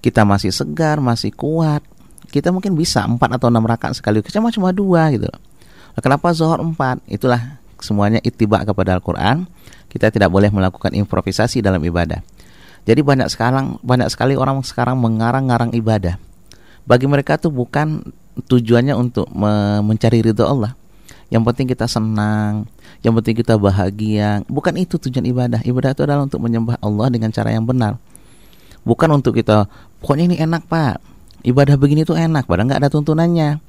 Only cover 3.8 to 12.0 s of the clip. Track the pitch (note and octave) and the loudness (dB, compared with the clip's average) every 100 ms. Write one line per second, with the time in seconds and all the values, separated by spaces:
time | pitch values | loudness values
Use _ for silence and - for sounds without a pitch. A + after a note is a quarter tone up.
3.8 | - - - G#2+ G#2 G#3 A3+ A3 F#3 F#3 | -2 -4 0 0 0 -2 -2 0 -2 0
4.8 | G3 F3 D#3+ B2+ - - - - - - | 2 2 2 0 -4 -8 -20 -20 -20 -20
5.8 | - - C3 C#3 F3 E3 D#3+ E3 D#3+ D#3+ | -12 -4 0 2 0 0 0 0 -2 -4
6.8 | C3 B2+ - G#2+ C3 B2 A#2+ C#3+ - - | -4 -4 -8 -4 0 0 -2 -14 -20 -20
7.8 | - G#2 G#2 A2+ B2 - G#2+ G#2 G#2+ G2 | -6 0 0 0 -2 -2 0 0 0 -2
8.8 | F#2+ F2+ - F2 F#2 C#3+ F3+ - - - | 0 0 -2 -2 0 -2 -4 -14 -20 -20
9.8 | - - A2 A2 F#2+ F#2 G#2 G#2 F#2 - | -14 -2 0 2 2 4 4 2 0 -2
10.8 | F#2+ - G2+ G#2 G2 F#2+ A#2+ B2 G2+ F#2 | -4 -2 -2 -2 -4 -2 -2 0 0 0
11.8 | D#2+ E2+ | 0 -2